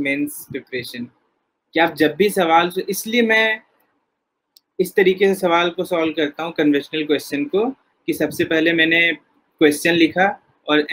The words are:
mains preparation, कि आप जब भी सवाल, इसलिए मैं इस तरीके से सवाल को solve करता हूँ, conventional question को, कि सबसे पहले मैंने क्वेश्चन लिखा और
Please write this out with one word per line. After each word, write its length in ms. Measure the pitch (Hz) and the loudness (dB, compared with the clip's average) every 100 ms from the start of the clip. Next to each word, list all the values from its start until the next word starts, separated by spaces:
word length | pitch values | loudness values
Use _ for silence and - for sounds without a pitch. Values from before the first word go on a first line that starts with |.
mains 340 | 139 139 143 - - | -4 -4 -6 -10 -14
preparation, 520 | 139 - 127 117 123 120 _ _ _ _ _ _ | -14 -10 -12 -10 -12 -14 _ _ _ _ _ _
कि 60 | 160 | 0
आप 140 | 165 147 | 0 2
जब 180 | 151 147 | 0 2
भी 120 | 202 | 0
सवाल, 420 | 196 170 160 180 185 190 | 0 2 2 2 -2 -6
इसलिए 340 | 190 220 240 | -8 -2 0
मैं 380 | 226 220 220 214 _ _ _ _ _ _ _ _ _ _ _ - | 2 2 0 -2 _ _ _ _ _ _ _ _ _ _ _ -6
इस 160 | 180 - | -2 2
तरीके 320 | 190 185 196 | 2 4 2
से 60 | |
सवाल 360 | 190 180 170 175 | 2 0 2 0
को 140 | 170 | -4
solve 280 | 175 175 160 | -4 -2 -2
करता 320 | 156 147 - | -2 -4 -4
हूँ, 80 | 165 | -6
conventional 520 | 165 151 143 - 156 151 | 0 2 0 -2 -6 -2
question 380 | 139 - 143 | -2 -4 -6
को, 220 | 147 190 247 - _ _ - | -2 -2 -2 -6 _ _ -8
कि 40 | |
सबसे 320 | 151 151 151 | -4 -4 -2
पहले 280 | 170 160 160 | -2 0 2
मैंने 300 | 165 160 165 170 | 2 2 2 0
क्वेश्चन 840 | 156 _ _ _ - 151 147 170 | -2 _ _ _ 2 2 4 0
लिखा 340 | 170 156 175 196 202 _ _ - | 2 2 2 0 -2 _ _ -2
और 120 | 151 147 | 0 2